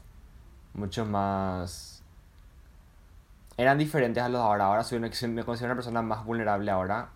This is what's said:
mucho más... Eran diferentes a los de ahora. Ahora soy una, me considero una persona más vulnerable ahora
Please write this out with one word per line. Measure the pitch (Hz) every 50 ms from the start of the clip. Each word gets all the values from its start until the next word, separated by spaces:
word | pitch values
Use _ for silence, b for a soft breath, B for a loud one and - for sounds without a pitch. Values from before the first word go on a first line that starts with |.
| - - - - - - - - - - - - - - -
mucho | 92 104 95 - 117 110
más... | 107 104 101 98 98 98 98 95 95 92 90 90 92 - - - - - - - - - - - - - - - - - - - - - - - - - - - - - - - - - - - - - -
Eran | 123 131 139 147
diferentes | 151 151 156 151 123 117 113 120
a | 123 123
los | 123 123
de | 117 107
ahora. | 104 101 101
Ahora | 95 101 110 117
soy | - 127 117
una, | 113 113 110 - 123 117
me | 113 117 110
considero | 120 117 113 123 120 123
una |
persona | 120 120 120 117 117
más | 113 110 110 110 110
vulnerable | 110 117 117 110 107 101 98 104 104
ahora | 98 92 92 95 101 117 123 - -